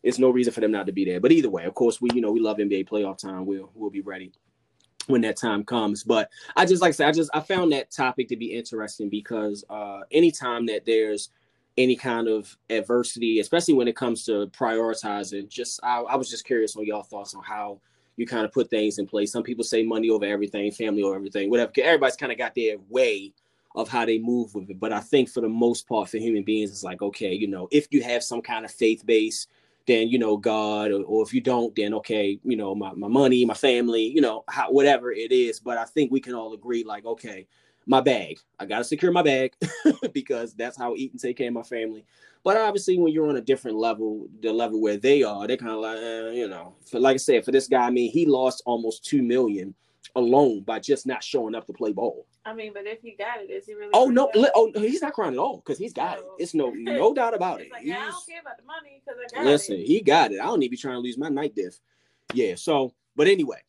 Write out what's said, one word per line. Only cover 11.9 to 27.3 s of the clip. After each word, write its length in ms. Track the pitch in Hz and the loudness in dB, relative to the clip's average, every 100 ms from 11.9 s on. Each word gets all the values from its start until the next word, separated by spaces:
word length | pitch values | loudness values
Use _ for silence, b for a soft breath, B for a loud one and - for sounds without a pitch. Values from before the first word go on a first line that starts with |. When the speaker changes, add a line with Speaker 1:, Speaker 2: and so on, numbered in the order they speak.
| 120 | 2
Speaker 1:
kind 320 | 127 117 113 | -2 -2 0
of 300 | 110 104 - _ | -2 -4 -20 _
adversity, 720 | 113 - 120 120 120 117 110 | -4 0 -2 -2 -4 0 0
especially 320 | 101 165 175 | 2 0 4
when 160 | 139 120 | 2 2
it 80 | 110 | -2
comes 300 | 123 113 - | -4 -4 -2
to 220 | 104 101 | -2 -2
prioritizing, 1000 | - 120 113 113 113 113 104 95 101 101 | -4 -2 0 -2 -4 -6 -6 -6 -10 -10
just, 320 | - 120 - | -10 -10 -6
I, 180 | 120 123 | -4 -2
I 160 | 120 131 | -2 -4
was 120 | 123 | -4
just 160 | 113 | -10
curious 320 | - 123 110 110 | -2 0 0 -2
on 80 | |
y'all 200 | 107 107 | -6 -6
thoughts 300 | 101 107 98 | -8 -14 -14
on 80 | 95 | -16
how 380 | - 104 104 101 _ _ _ - | -12 -10 -10 -12 _ _ _ -10
you 100 | 117 | -4
kind 180 | 120 | -2
of 60 | 110 | -2
put 160 | - 113 | -2 0
things 300 | 110 107 101 | 0 0 -2
in 80 | - | -4
place. 240 | 104 101 | -2 -2
Some 140 | 120 | -4
people 180 | 117 117 | -6 -6
say 220 | 113 113 | -2 0
money 260 | 113 110 113 | 0 0 2
over 140 | 110 | 2
everything, 480 | 101 101 101 107 104 | 0 -2 -4 -2 -4
family 320 | 101 110 104 | -4 -2 0
over 100 | 98 | 0
everything, 360 | 95 98 104 98 | -2 -6 -4 0
whatever. 200 | 120 120 - | 2 2 2
Everybody's 360 | 135 160 135 - | 4 4 4 0
kinda 180 | 135 | -8
got 180 | 117 117 - | -4 -4 -2
their 200 | 113 104 98 | -2 -2 -4
way 440 | 123 123 104 98 _ _ _ _ - | 0 2 0 -6 _ _ _ _ -6
of 120 | 113 | -4
how 160 | 123 | 0
they 140 | 113 113 | 0 0
move 380 | 113 123 110 104 | 2 0 -2 -8
with 120 | 95 | -10
it. 100 | 92 | -8
But 120 | 110 | -4
I 60 | 104 | -6
think 300 | - 143 120 | 2 2 4
for 120 | - | 0
the 80 | 110 | -2
most 380 | 113 117 117 - | 2 2 0 -2
part, 200 | 113 98 | -4 -2
for 100 | 110 | -4
human 240 | 113 110 | -2 -2
beings, 300 | 101 110 104 | 0 -2 -2
it's 100 | 98 | -8
like, 180 | 90 90 | -12 -6
okay, 320 | 101 101 101 | -8 -4 -4